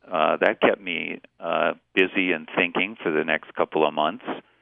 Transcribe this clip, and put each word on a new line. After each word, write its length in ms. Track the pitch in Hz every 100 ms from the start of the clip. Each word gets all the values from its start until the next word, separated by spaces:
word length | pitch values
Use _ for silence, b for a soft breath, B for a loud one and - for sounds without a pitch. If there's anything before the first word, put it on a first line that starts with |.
| -
Uh, 280 | 85 78 80
that 240 | 95 107
kept 180 | 123 -
me, 400 | 95 82 82 85 - _
uh, 320 | 87 82 82 78 _
busy 380 | 98 92 98 90
and 160 | 80 80 -
thinking 400 | 87 - 92 113
for 80 | -
the 140 | 78 80
next 280 | 78 - -
couple 300 | 85 80 76
of 80 |
months. 300 | 76 76 - - - - _